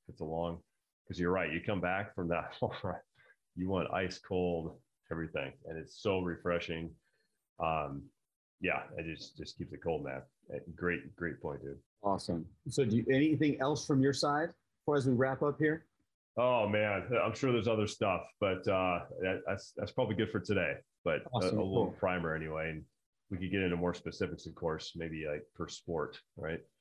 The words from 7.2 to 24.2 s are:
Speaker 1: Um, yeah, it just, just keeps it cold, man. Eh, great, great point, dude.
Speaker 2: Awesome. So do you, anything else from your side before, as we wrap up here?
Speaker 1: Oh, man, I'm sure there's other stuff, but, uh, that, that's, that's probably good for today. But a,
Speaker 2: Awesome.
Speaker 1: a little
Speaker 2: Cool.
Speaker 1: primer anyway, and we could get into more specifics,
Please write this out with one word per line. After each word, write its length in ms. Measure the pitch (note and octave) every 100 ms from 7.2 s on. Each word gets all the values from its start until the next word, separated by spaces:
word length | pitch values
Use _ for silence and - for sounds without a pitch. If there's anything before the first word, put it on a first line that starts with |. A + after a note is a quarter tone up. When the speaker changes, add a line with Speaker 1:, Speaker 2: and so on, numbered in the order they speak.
| _ _ _ -
Speaker 1:
Um, 400 | E2 D#2 D2 C#2+ C2+ _ _ _ _ -
yeah, 220 | F2+ C#2 - -
it 80 | D#2+
just, 220 | D#2 - -
just 200 | D2+ -
keeps 140 | F2
it 100 | C#2
cold, 200 | E2+ D#2
man. 180 | C#2+ C2+ - _ -
Eh, 40 | C#2+ -
great, 400 | E2 F2 E2+ - -
great 240 | E2+ C2+
point, 220 | D#2+ C#2+
dude. 160 | C2+ C#2+ _ _
Speaker 2:
Awesome. 440 | G2+ F#2+ - E2+ E2+ - -
So 160 | C3+
do 120 | A#2+ A2+
you, 80 | A#2+
anything 480 | C3 D#3 D3+ D3+ C3
else 260 | C3+ D#3 -
from 140 | C#3
your 100 | C3+
side 380 | C#3 D3+ D3 E3+ - _ _
before, 140 | - D3
as 100 | C3
we 60 |
wrap 280 | B2 C3 C3
up 160 | D3 C#3+
here? 260 | D3+ D#3+ - _ _ _ _ -
Speaker 1:
Oh, 320 | B2 B2 G#2
man, 360 | G#2 G#2+ G2 E2+ A#2+
I'm 100 | G2
sure 180 | - C3+
there's 160 | A#2+ A2
other 180 | G#2+ G2+
stuff, 360 | - G#2+ F2 - -
but, 260 | G2+ F#2 -
uh, 320 | F#2+ F#2 F2 - -
that, 200 | F#2 F#2+ -
that's, 260 | G2+ - -
that's 160 | G2+
probably 240 | - A2+ G2+
good 140 | G#2+
for 100 | G#2
today. 340 | - G2 D#2 C#2 - _
But 140 | E2+ D2+
a, 100 | -
Speaker 2:
Awesome. 240 | A#2+ F#2 G#2+
Speaker 1:
a 40 |
little 240 | F#2+ F#2+ G2
Speaker 2:
Cool. 100 | -
Speaker 1:
primer 340 | F#2+ F2+ E2
anyway, 360 | D#2+ D#2+ D#2 D#2+
and 120 | D#2+ C#2 _ _ _ -
we 80 | F#2
could 120 | F#2
get 100 | G2
into 140 | F#2 E2+
more 180 | F2
specifics, 520 | E2+ - -